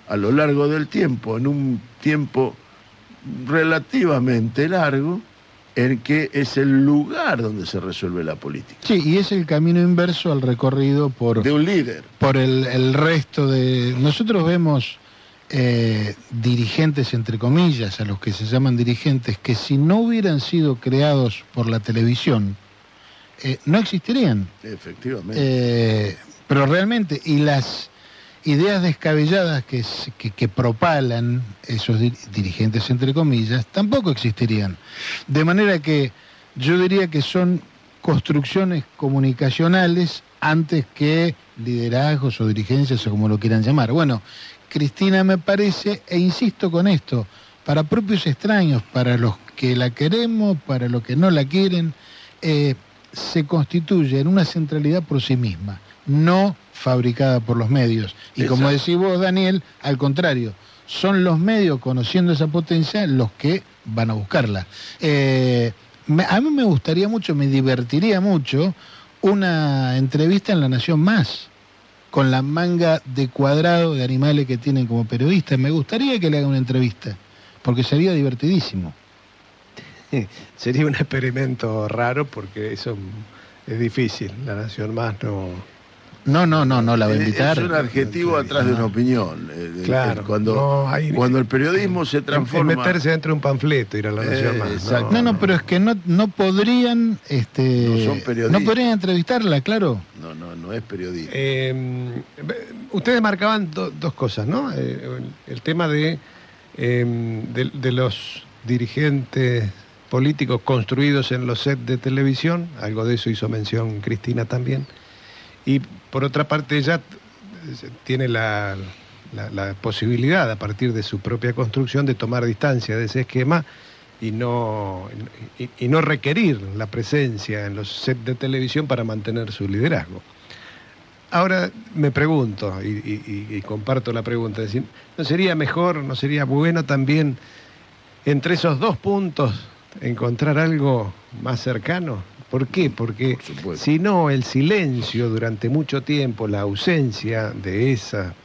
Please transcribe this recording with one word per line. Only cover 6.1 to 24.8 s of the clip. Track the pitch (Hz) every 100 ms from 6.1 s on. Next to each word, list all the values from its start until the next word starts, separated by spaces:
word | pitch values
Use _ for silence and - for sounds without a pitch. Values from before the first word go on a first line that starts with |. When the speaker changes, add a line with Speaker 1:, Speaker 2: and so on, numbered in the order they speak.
| 151 151
Speaker 1:
es | 143 127 135
el | 139 135
lugar | 139 147 147 339 311 131
donde | 110 107
se | 85 98
resuelve | 90 85 90 90
la | 80
política. | 78 71 - - -
Speaker 2:
Sí, | - 196
y | 151 185
es | 196
el | 196 160
camino | 151 165 175
inverso | 175 175 175 165 170
al | 139
recorrido | 127 117 135 135 139 143 139
por | 123 117 113
Speaker 1:
De | 117
un | 147
líder. | 170 190 120 80 - -
Speaker 2:
por | 139 135
el, | 131 131 127
el | 127 127
resto | 135 156 165 - - 139
de... | 131 127 127 123 123
Nosotros | 143 143 220 202 165
vemos, | 175 160 139 - - - - - - -
eh, | 139 123 117 113 107 107 101 -
dirigentes, | 117 120 120 110 - 156 147 127
entre | 120 113 110
comillas, | 120 156 175 127 104 -
a |
los | 104 98
que | 110
se | 98 110
llaman | 127 135 120
dirigentes, | 120 117 156 131 120 104
que | -
si | 110 - 139
no | 156 208
hubieran | 233 226 196 147
sido | - 170 147 123
creados | 127 135 147 139 120 - -
por | - 113
la | 113
televisión, | 104 110 113 120 - 117 101 98 - _ - - - - - -
eh, | 135 131
no | 147 196
existirían. | 208 185 - 262 190 104 92 -
Speaker 1:
Efectivamente. | 110 98